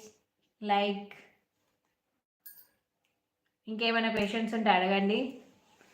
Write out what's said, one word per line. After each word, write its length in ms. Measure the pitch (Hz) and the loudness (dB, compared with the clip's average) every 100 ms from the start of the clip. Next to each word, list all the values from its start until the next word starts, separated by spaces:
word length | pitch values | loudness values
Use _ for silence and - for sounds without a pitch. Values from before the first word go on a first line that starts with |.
| - - _ _ _ _ | -14 -20 _ _ _ _
లైక్. 500 | 208 202 208 202 202 - - _ _ _ _ _ _ _ _ _ _ _ - - _ _ _ _ _ _ _ _ _ _ 220 | -2 0 0 -4 -8 -18 -20 _ _ _ _ _ _ _ _ _ _ _ -20 -20 _ _ _ _ _ _ _ _ _ _ -12
ఇంకేమైనా 420 | 220 233 226 226 | -2 0 0 0
క్వశ్చన్స్ 420 | 214 202 226 226 | 0 -2 -2 -2
ఉంటే 160 | 226 208 | 0 4
అడగండి. 480 | 180 190 196 196 226 262 - - _ _ _ - | 4 4 2 2 2 -2 -8 -20 _ _ _ -20